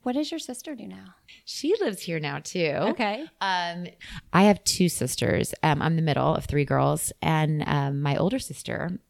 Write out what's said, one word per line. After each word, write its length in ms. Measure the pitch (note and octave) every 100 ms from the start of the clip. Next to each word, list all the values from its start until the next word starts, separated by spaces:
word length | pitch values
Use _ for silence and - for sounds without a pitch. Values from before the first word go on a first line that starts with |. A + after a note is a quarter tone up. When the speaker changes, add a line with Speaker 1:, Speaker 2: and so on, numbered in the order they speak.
Speaker 1:
What 140 | B3+ B3+
does 160 | D4+
your 80 | D#4+
sister 340 | D#4 B3 -
do 140 | C4 G3
now? 260 | F#3+ F#3+ - _ -
Speaker 2:
She 320 | - - C#4+ A4
lives 220 | F4 F#3+
here 160 | - E3
now 220 | D3 C#3+
too. 340 | - F#3 D#3+ C#3+
Speaker 1:
Okay. 460 | F#3 F4 G#3+ G#3+ D#4+ _
Speaker 2:
Um, 460 | G3 F#3 F3 F3 F3+ - - - -
I 100 | E3+
have 220 | G3+ F#3+
two 240 | - - F3+
sisters. 680 | - B2+ - A#2 - - -
Um, 180 | D#3 D3
I'm 140 | -
the 80 | E3
middle 320 | D#3+ C#3 C3+
of 120 | D#3+ -
three 180 | D3
girls, 480 | C#3 C3+ C#3 D#3 - -
and, 400 | D#3+ D#3 D#3 D#3 -
um, 360 | C#3+ C#3 C#3
my 140 | C#3+ C#3+
older 240 | F3+ B3+
sister 580 | - - - - F3 F#3